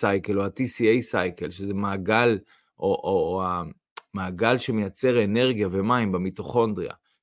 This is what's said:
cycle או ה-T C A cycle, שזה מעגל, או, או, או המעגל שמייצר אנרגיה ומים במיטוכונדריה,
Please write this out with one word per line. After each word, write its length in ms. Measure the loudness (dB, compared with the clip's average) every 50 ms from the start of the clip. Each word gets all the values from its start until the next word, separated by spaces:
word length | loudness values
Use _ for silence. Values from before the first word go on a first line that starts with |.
cycle 340 | 0 2 2 2 0 0 0
או 60 | 0
ה-T 160 | 0 -2 -2 -4
C 220 | -4 -4 -2 2
A 320 | 4 4 4 4 2 0
cycle, 380 | -2 -2 -2 -2 -4 -6 -8 -10
שזה 240 | -8 -8 -6 -6 -4
מעגל, 640 | -4 -2 -2 -4 -2 0 2 4 4 4 4 2 0 -2 _ _ _ _ _ _ -4
או, 160 | -2 0 0
או, 160 | 0 0 0 0 2 2 0 0
או 80 | -2 -2 -2 -2 -4 -6 -8 -12 _ _ _ _ -16 -14 _ -8
המעגל 440 | -8 -6 -6 -4 0 2 2 2 2
שמייצר 640 | 0 -2 -2 -2 -2 -4 -4 -2 0 2 4 4 2
אנרגיה 440 | 2 2 2 2 2 0 0 -2 0
ומים 420 | 0 0 0 2 2 2 2 0
במיטוכונדריה, 800 | 0 -2 -2 -4 -6 -8 -8 -2 0 2 2 2 0 -4 -6 -8 -10 -14 _ _ _ _